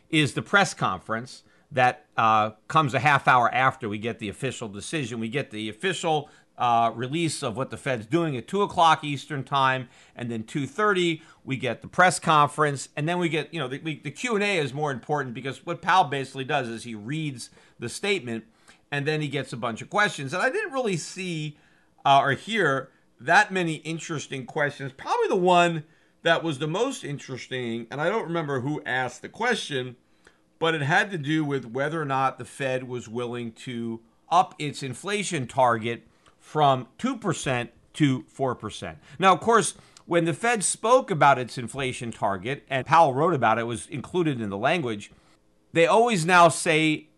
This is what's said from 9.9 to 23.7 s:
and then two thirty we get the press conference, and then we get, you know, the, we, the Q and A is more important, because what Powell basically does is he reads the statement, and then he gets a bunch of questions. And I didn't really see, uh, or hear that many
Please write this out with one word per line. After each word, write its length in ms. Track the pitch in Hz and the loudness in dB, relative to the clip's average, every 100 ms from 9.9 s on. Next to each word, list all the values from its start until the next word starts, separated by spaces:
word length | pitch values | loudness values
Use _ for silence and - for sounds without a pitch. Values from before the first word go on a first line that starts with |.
| - _ - | -18 _ -10
and 140 | 120 | -8
then 140 | 113 | -6
two 240 | 110 151 135 | -6 -6 -4
thirty 540 | - 214 190 170 156 - _ | 0 2 2 0 -2 -8 _
we 140 | - 127 | -8 -4
get 240 | 123 110 | -4 -6
the 60 | 101 | -2
press 320 | - 180 - | 4 4 4
conference, 720 | 170 151 147 - 151 135 - 151 | 2 4 4 2 0 0 -8 -4
and 140 | 151 | -2
then 80 | 180 | 0
we 80 | 170 | 0
get, 260 | 156 - | -2 -4
you 60 | 165 | -6
know, 80 | 127 | -6
the, 120 | 139 | -6
we, 200 | 160 135 | -8 -8
the 120 | 147 | -10
Q 240 | - 247 208 | -6 -2 0
and 80 | |
A 140 | 202 180 | 0 0
is 160 | 143 | -2
more 180 | 139 147 | -2 -4
important, 420 | 120 - 143 131 | -4 -4 -4 -4
because 320 | 117 131 127 175 | -8 -10 -10 -10
what 160 | 170 | -6
Powell 220 | 180 170 | 2 4
basically 400 | 143 139 131 139 | 4 0 -6 -8
does 240 | 131 147 120 | -4 -2 -2
is 140 | 113 | -8
he 100 | 120 | -10
reads 560 | 107 107 156 151 123 - _ _ - | -12 -8 -6 -6 -8 -14 _ _ -12
the 100 | 120 | -10
statement, 560 | - - 190 123 113 - _ _ _ - | -6 -4 -4 -4 -10 -10 _ _ _ -8
and 160 | 143 143 | -6 -2
then 120 | 156 | -2
he 80 | 147 | -4
gets 240 | 139 135 | -6 -8
a 60 | 127 | -6
bunch 240 | 120 107 | -6 -6
of 80 | - | -4
questions. 420 | 208 202 151 135 | 0 0 -2 -8
And 120 | 180 | -2
I 80 | 240 | -2
didn't 200 | 403 403 | -2 -4
really 240 | 269 233 170 | -4 -2 -4
see, 640 | - 185 185 160 151 - _ _ _ _ 143 | -6 -10 -8 -6 -8 -12 _ _ _ _ 4
uh, 140 | 139 | 6
or 140 | 135 | 6
hear 580 | 131 - 220 156 135 - _ _ _ | 0 -2 0 2 0 -4 _ _ _
that 320 | 127 185 202 | 2 4 4
many 240 | 185 170 | 0 -2